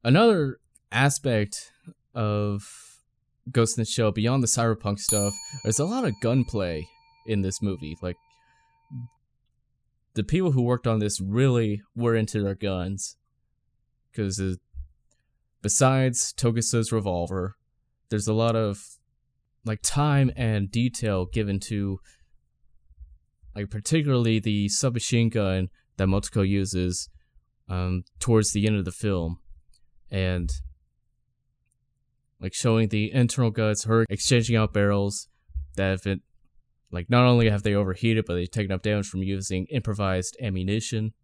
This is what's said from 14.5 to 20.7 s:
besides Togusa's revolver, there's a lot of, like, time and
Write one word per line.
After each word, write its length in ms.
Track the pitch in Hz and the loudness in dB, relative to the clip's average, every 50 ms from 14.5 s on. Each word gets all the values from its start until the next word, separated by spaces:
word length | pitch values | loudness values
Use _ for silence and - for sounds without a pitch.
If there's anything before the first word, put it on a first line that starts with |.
| 92 92 _ _ _ - - - _ _ _ _ _ _ _ _ _ _ _ _ _ _ - | -4 -6 _ _ _ -16 -16 -16 _ _ _ _ _ _ _ _ _ _ _ _ _ _ -4
besides 720 | 104 - - 135 131 131 131 131 131 120 - - - - | 0 2 4 4 4 4 4 2 0 0 0 -4 -4 -4
Togusa's 580 | - - 120 113 117 117 - - 117 113 - | 0 0 0 2 2 -2 0 0 0 0 0
revolver, 680 | - 113 98 98 90 87 85 85 95 95 90 95 101 _ _ _ _ _ _ _ _ _ _ _ | -2 -2 0 0 -2 -2 -2 -4 -4 -4 -4 -6 -8 _ _ _ _ _ _ _ _ _ _ _
there's 180 | 117 107 101 | -4 -2 0
a 60 | 110 107 | 0 0
lot 220 | 110 113 117 113 | 2 2 2 2
of, 440 | 113 110 104 101 101 - - - _ _ _ _ _ _ _ _ _ _ _ _ _ _ | 0 0 -2 -4 -6 -12 -20 -20 _ _ _ _ _ _ _ _ _ _ _ _ _ _
like, 180 | 113 110 110 - | -6 -6 -2 -2
time 480 | - - 143 143 151 143 139 135 127 - | 0 2 2 4 4 6 4 4 4 2
and 360 | - 127 110 110 104 101 98 | 0 -2 0 0 0 -2 -2